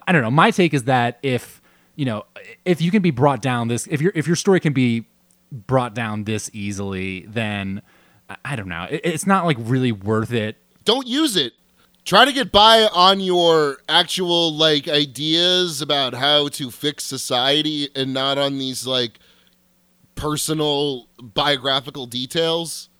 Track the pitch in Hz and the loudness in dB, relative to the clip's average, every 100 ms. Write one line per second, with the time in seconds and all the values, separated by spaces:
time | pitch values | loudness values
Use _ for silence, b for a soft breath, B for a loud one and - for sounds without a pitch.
0 | - 175 113 139 202 220 175 143 120 131 | 0 2 2 4 4 4 2 2 0 2
1 | 120 - 139 123 - - b b b - | 0 -2 -2 -4 -4 -16 b b b -6
2 | 131 107 - - 101 - - 175 165 214 | -4 -4 -8 -18 -20 -8 -2 0 2 2
3 | 175 123 143 131 131 123 117 117 - 147 | 2 4 2 2 0 -2 -2 -4 -4 -2
4 | 160 170 151 170 - 185 165 135 127 117 | -2 -2 -2 0 2 2 2 2 2 0
5 | 110 _ _ _ _ 131 - 131 123 107 | -4 _ _ _ _ -16 -2 0 0 -4
6 | 113 107 104 107 - 107 101 98 101 95 | -6 -6 -4 -6 -6 -8 -8 -6 -6 -6
7 | 95 92 92 110 107 104 98 98 b b | -6 -8 -8 -6 -4 -4 -6 -8 b b
8 | b b _ 98 131 143 95 82 87 151 | b b _ -16 -10 -10 -8 -8 -8 -6
9 | 165 160 185 190 170 127 113 131 127 104 | -4 -4 0 0 0 -2 -2 0 0 -2
10 | 98 110 110 120 107 - _ _ - 254 | -2 -2 0 -4 -4 -8 _ _ -2 -2
11 | 254 262 320 180 127 - _ _ b _ | -2 -2 0 0 -4 -8 _ _ b _
12 | - 185 262 269 240 196 220 226 214 175 | 0 4 6 4 0 6 8 8 6 4
13 | 180 196 190 175 170 160 147 135 - 160 | 4 4 2 2 4 4 2 -2 0 0
14 | 175 - 175 170 170 151 156 151 151 147 | 0 -2 0 0 0 2 2 2 0 -2
15 | 147 127 156 160 175 180 180 143 147 143 | -2 -4 -2 0 2 2 0 -4 -2 -2
16 | 131 120 139 147 143 - 135 - 147 147 | -2 -2 2 2 0 -4 -10 -6 -6 -6
17 | - 131 - 127 131 147 151 151 143 135 | -8 -8 -4 0 2 0 0 -4 -6 -6
18 | 135 131 135 139 139 139 131 123 123 131 | -4 -2 -2 0 -2 -4 -6 -8 -4 -4
19 | 120 - b b b b _ _ _ _ | -4 -8 b b b b _ _ _ _
20 | _ - 147 151 - 156 151 143 147 131 | _ -8 -4 -4 -2 -2 0 0 -2 -4
21 | - _ 120 151 143 143 123 135 143 143 | -10 _ -8 -2 0 0 0 -2 -4 -10
22 | 120 123 127 170 165 165 165 - - _ | -10 -8 -4 -2 0 0 -4 -10 -16 _